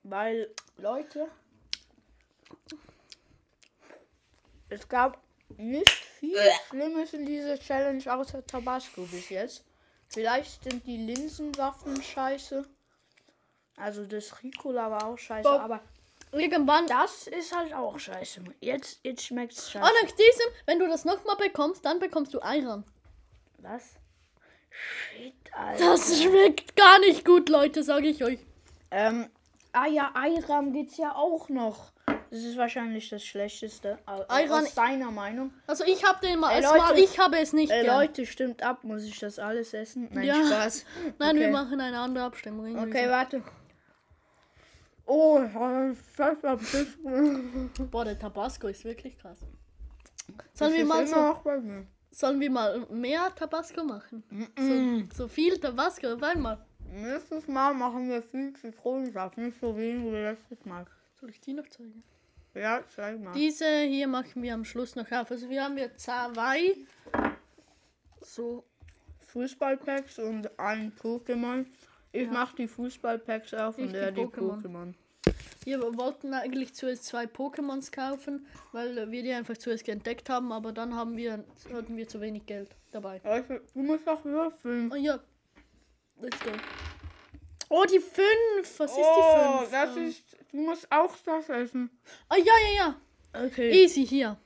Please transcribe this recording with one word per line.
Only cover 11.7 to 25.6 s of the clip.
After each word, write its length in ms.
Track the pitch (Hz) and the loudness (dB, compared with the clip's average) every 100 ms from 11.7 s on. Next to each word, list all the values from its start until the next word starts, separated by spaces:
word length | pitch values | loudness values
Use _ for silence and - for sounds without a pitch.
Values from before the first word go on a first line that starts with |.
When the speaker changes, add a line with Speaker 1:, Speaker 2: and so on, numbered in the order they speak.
| 277 285 269 | -6 -8 -8
Speaker 1:
scheiße. 600 | - - 262 277 - 277 277 _ _ _ _ _ _ _ _ _ _ - | -8 -6 -4 -4 -8 -10 -10 _ _ _ _ _ _ _ _ _ _ -12
Also 280 | 208 208 202 | -10 -10 -10
das 360 | 208 214 - | -10 -12 -16
Ricola 460 | 254 - 277 247 220 | -16 -12 -6 -4 -4
war 140 | 214 214 | -4 -6
auch 100 | 233 | -10
scheiße, 260 | - 220 214 | -10 0 2
Speaker 2:
Boah. 120 | - | 2
Speaker 1:
aber 200 | 220 220 - _ _ _ - | 0 -10 -12 _ _ _ -8
Speaker 2:
Irgendwann. 560 | 285 320 330 277 302 339 | -2 0 2 4 4 4
Speaker 1:
das 400 | 247 359 - - | 2 0 -2 -12
ist 280 | 349 330 349 | -10 -6 -6
halt 180 | 330 | -6
auch 260 | 294 247 147 | -6 -8 -8
scheiße. 420 | - 185 190 - 180 - | -12 -12 -12 -14 -16 -10
Jetzt, 380 | 233 269 262 - | -6 -6 -6 -12
jetzt 200 | 262 247 - | -10 -10 -8
schmeckt's 460 | 247 240 - - | -8 -8 -10 -12
scheiße. 140 | 202 330 | 4 6
Speaker 2:
Oh, 200 | 453 403 | 6 4
nach 60 | |
diesem, 420 | - 440 494 466 - - | 8 8 8 2 -2 -2
wenn 140 | 339 | 2
du 80 | 370 | 2
das 180 | 330 311 | 0 0
nochmal 300 | 381 - 403 | -2 -2 0
bekommst, 460 | 403 403 294 370 285 | 0 0 -2 0 -2
dann 140 | 349 | -2
bekommst 340 | 359 320 277 | -2 -2 -4
du 80 | 262 | -6
Ayran. 420 | - 285 254 208 208 _ _ - _ _ _ _ | -2 -2 -2 -8 -12 _ _ -20 _ _ _ _
Speaker 1:
Was? 240 | - 233 - _ _ _ _ _ _ _ _ | -14 -14 -16 _ _ _ _ _ _ _ _
Shit, 640 | - - - - - 247 - - | -16 -12 -10 -12 -14 -18 -20 -16
Alter. 300 | - | -10